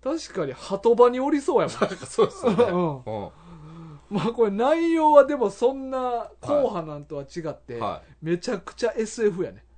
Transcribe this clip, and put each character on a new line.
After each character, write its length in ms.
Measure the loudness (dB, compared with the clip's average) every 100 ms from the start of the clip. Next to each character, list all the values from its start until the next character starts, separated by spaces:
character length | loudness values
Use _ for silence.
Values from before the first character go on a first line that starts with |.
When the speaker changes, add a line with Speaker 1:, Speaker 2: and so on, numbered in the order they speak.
Speaker 1:
確 320 | -4 -6 -6
か 120 | -6 -6
に、 60 |
鳩 420 | -6 -8 0 2
場 140 | 6 6
に 80 | 4
お 120 | -2
り 100 | -2
そ 160 | 2 2
う 60 |
や 40 | 2
も 40 |
ん。 60 | -2
Speaker 2:
な 60 | -4
ん 40 | -4
か 80 | -8
そ 180 | 0
う 40 | 0
っ 20 |
す 140 | 2
よ 80 | -2
ね。 120 | 2
Speaker 1:
う 120 | 2 2
ん。 200 | -2 -4
Speaker 2:
う 0 |
ん。 320 | -8 -8 -10 -14 -20 -20 -20 -18 -18 -20 _
Speaker 1:
ま 120 | -4 -4
あ、 0 |
こ 160 | 0
れ 60 | 0
内 400 | 2 2 2 2
容 220 | 4 8
は 100 | 8
で 100 | 6
も 160 | 2 -2
そ 220 | 0 -2
ん 180 | -2 -8
な 380 | -6 -4 -4 -8 -14
硬 180 | -2 0
派 240 | 0 -2 -8
な 120 | -12
ん 80 | -10
と 100 | -12
は 60 |
違 180 | -10 -10 -10
っ 60 |
て、 180 | -12 -12
Speaker 2:
は 60 | -8
い。 20 |
は 220 | -6 -8 -14 -14
い。 40 | -6
Speaker 1:
め 120 | -4
ち 140 | -4
ゃ 60 | -6
く 160 | -8
ち 120 | -6 -4
ゃ 60 | -2
エ 80 |
ス 220 | -6 0 -2
エ 40 |
フ 120 | 0
や 80 | -8
ね。 140 | -8 _